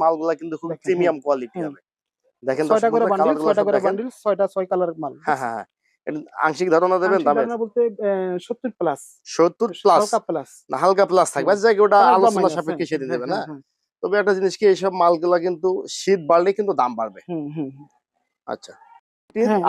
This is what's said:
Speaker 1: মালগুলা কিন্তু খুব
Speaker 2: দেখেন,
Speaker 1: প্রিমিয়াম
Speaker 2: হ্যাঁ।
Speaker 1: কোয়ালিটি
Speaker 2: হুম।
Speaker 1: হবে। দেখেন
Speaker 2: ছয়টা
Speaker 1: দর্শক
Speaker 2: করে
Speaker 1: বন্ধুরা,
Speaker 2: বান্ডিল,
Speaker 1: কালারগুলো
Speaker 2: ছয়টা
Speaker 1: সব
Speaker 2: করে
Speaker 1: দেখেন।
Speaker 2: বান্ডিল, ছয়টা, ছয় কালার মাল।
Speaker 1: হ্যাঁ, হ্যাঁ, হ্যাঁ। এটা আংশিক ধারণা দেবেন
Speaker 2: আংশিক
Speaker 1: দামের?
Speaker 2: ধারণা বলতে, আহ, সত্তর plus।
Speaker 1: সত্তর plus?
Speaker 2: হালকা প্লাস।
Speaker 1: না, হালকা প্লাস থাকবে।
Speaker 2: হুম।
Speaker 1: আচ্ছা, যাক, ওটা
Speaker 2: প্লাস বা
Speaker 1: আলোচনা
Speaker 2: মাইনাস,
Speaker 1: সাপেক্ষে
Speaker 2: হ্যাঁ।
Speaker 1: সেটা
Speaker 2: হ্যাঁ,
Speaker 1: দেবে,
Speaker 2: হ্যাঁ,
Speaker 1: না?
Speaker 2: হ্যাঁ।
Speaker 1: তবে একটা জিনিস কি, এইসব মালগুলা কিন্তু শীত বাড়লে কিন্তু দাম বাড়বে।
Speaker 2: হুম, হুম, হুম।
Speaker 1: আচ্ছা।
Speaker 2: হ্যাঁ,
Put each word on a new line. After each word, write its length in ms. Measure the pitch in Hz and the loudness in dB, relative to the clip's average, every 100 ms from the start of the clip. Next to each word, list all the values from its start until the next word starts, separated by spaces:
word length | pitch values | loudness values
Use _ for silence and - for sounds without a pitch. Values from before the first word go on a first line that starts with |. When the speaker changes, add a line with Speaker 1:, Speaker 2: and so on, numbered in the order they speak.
Speaker 1:
মালগুলা 320 | 165 160 165 156 | 0 0 -2 -4
কিন্তু 140 | 165 156 | -8 -10
খুব 140 | 165 | -10
Speaker 2:
দেখেন, 140 | 160 185 | -8 -4
Speaker 1:
প্রিমিয়াম 300 | 180 175 151 | 0 0 0
Speaker 2:
হ্যাঁ। 80 | |
Speaker 1:
কোয়ালিটি 340 | 139 135 123 180 | -2 -4 -4 -8
Speaker 2:
হুম। 80 | 156 | -10
Speaker 1:
হবে। 140 | 139 _ _ _ _ _ _ | -12 _ _ _ _ _ _
দেখেন 220 | 123 131 156 | -6 -2 0
Speaker 2:
ছয়টা 80 | |
Speaker 1:
দর্শক 160 | 220 226 | 2 2
Speaker 2:
করে 120 | 226 | 0
Speaker 1:
বন্ধুরা, 80 | 226 | 0
Speaker 2:
বান্ডিল, 120 | 190 | 2
Speaker 1:
কালারগুলো 220 | 160 151 156 | 0 0 0
Speaker 2:
ছয়টা 140 | 208 | 0
Speaker 1:
সব 60 | 202 | 0
Speaker 2:
করে 100 | - | 0
Speaker 1:
দেখেন। 120 | 190 | -2
Speaker 2:
বান্ডিল, 200 | 196 247 - | -4 -8 -6
ছয়টা, 220 | 214 185 196 | -4 -2 -2
ছয় 140 | 196 185 | -4 -4
কালার 200 | 180 170 160 | -2 -4 -6
মাল। 120 | 143 135 156 | -12 -8 -4
Speaker 1:
হ্যাঁ, 120 | 135 | -4
হ্যাঁ, 140 | 127 | -4
হ্যাঁ। 120 | 110 95 _ _ _ - | -8 -12 _ _ _ -10
এটা 120 | 151 - - 156 | -10 -12 -4 -2
আংশিক 220 | 160 185 | -2 0
ধারণা 220 | 165 180 185 | 2 2 2
দেবেন 100 | 185 | 2
Speaker 2:
আংশিক 140 | 190 147 | 2 2
Speaker 1:
দামের? 120 | 147 | 0
Speaker 2:
ধারণা 160 | 233 233 | -2 -4
বলতে, 240 | 226 240 233 202 202 | -4 -2 -2 -2 -4
আহ, 260 | 190 185 180 - | -2 -4 -6 -8
সত্তর 240 | 233 247 - | -8 -8 -4
plus। 220 | 165 139 - _ - | -4 -4 -10 _ -8
Speaker 1:
সত্তর 360 | - 170 - 226 175 | 0 0 0 -4 0
plus? 200 | 202 165 | 4 4
Speaker 2:
হালকা 200 | 208 220 - | 2 -2 -4
প্লাস। 220 | 160 131 - _ | -8 -8 -18 _
Speaker 1:
না, 80 | 135 | 0
হালকা 220 | 180 190 180 | 2 2 4
প্লাস 180 | 180 160 | 4 2
থাকবে। 200 | 143 143 | 0 0
Speaker 2:
হুম। 40 | |
Speaker 1:
আচ্ছা, 100 | 202 226 | 2 2
যাক, 100 | 202 | 4
ওটা 140 | 208 202 | 4 6
Speaker 2:
প্লাস 120 | 190 | 6
বা 60 | 190 | 6
Speaker 1:
আলোচনা 180 | 226 196 | 4 2
Speaker 2:
মাইনাস, 180 | 185 156 | 0 -2
Speaker 1:
সাপেক্ষে 280 | 156 160 | -6 -6
Speaker 2:
হ্যাঁ। 60 | 160 | -4
Speaker 1:
সেটা 160 | 151 131 | -4 -4
Speaker 2:
হ্যাঁ, 60 | |
Speaker 1:
দেবে, 140 | 127 127 | -6 -4
Speaker 2:
হ্যাঁ, 80 | |
Speaker 1:
না? 60 | 202 156 | -6 -8
Speaker 2:
হ্যাঁ। 120 | 143 _ _ _ _ | -14 _ _ _ _
Speaker 1:
তবে 120 | 180 208 | -2 0
একটা 140 | 196 | 0
জিনিস 180 | 190 190 - | 0 -2 2
কি, 80 | 208 | 2
এইসব 260 | 170 190 | 2 0
মালগুলা 460 | 180 170 170 175 175 180 | 2 2 2 0 0 0
কিন্তু 220 | 165 185 190 - - | -2 -4 -4 -6 -6
শীত 220 | 190 190 160 | 0 0 4
বাড়লে 200 | 170 185 | 2 2
কিন্তু 200 | 196 202 | 0 -2
দাম 160 | 143 123 113 | -2 -2 -4
বাড়বে। 220 | 110 - - | -8 -10 -10
Speaker 2:
হুম, 160 | 165 147 | -8 -8
হুম, 160 | 156 135 | -8 -10
হুম। 160 | 135 147 _ _ _ _ _ - | -12 -20 _ _ _ _ _ -12
Speaker 1:
আচ্ছা। 260 | 117 - - _ - _ _ _ 214 | -12 -12 -20 _ -20 _ _ _ -2
Speaker 2:
হ্যাঁ, 260 | 226 208 | 2 2